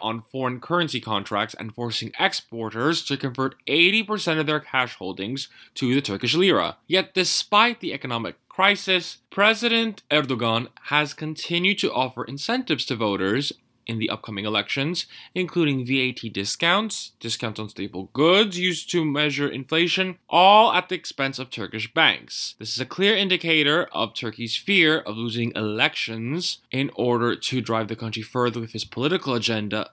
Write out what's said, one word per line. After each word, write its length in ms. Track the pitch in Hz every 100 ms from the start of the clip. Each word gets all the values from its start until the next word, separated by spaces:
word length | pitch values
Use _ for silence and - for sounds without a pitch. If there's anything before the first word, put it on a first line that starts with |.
on 220 | 110 113 -
foreign 300 | 135 127 127
currency 400 | - 175 160 123
contracts 540 | 110 104 98 104 110
and 200 | - 110
forcing 380 | 110 120 110 113 -
exporters 840 | 190 - - 117 110 110 143 160
to 120 | - 139
convert 380 | 135 120 131 - -
eighty 360 | 147 180 214
percent 360 | 202 214 175 160
of 80 | 151
their 140 | 151
cash 360 | - 135 123 -
holdings 520 | 95 95 98 135 - - -
to 200 | - 131
the 80 | 131
Turkish 320 | 123 98 120
lira. 420 | 156 190 117 82 - -
Yet 280 | 185 185
despite 680 | - 175 - - 208 233 226
the 140 | 165
economic 420 | 127 131 117 98 - _
crisis, 680 | - 190 202 - 185 170 - _
President 720 | - 208 214 233 226 226 202 -
Erdogan 580 | 151 135 120 117 113 123 -
has 300 | - 147 147
continued 640 | - 156 156 - 170 185 202
to 140 | 180
offer 320 | - 127 117
incentives 600 | 117 139 - 254 254 147 -
to 100 | 117
voters 560 | 107 98 95 120 143 - _ _
in 140 | - 113
the 120 | 107
upcoming 340 | 107 - 101
elections, 640 | 107 107 104 139 143 175 - - -
including 500 | 185 180 175 151 131
V 140 | 120 135
A 140 | 127
T 160 | 123 113
discounts, 880 | 98 101 - 170 190 220 - - -
discounts 400 | 113 - 117 104
on 100 | 104
staple 420 | - 101 95 95
goods 440 | 127 160 190 214 175
used 320 | 180 165 -
to 120 | 175
measure 440 | 156 143 151 139 143
inflation, 680 | 127 131 160 175 185 185 175 _
all 440 | 170 190 214 233
at 160 | - -
the 60 |
expense 460 | 180 - - 135 135
of 100 | 131
Turkish 420 | - 98 110 110
banks. 640 | 160 147 73 - - - -
This 120 | 110
is 60 | 117
a 60 | 127
clear 300 | - 196 214
indicator 720 | 196 180 170 156 147 160 -
of 220 | 80 107
Turkey's 400 | - 117 107 117
fear 460 | - - 196 156 156
of 160 | - 110
losing 340 | 117 117 117 -
elections 1040 | 107 107 151 - - 113 117 165 175 - _
in 220 | 131 139
order 400 | - 123 120 120
to 260 | 92 - 127
drive 280 | 113 113 107
the 80 | 113
country 260 | 113 110
further 380 | 110 127 123 117
with 100 | 113
his 140 | 110
political 500 | - 113 143 185 143
agenda 560 | 120 110 110 104 107 -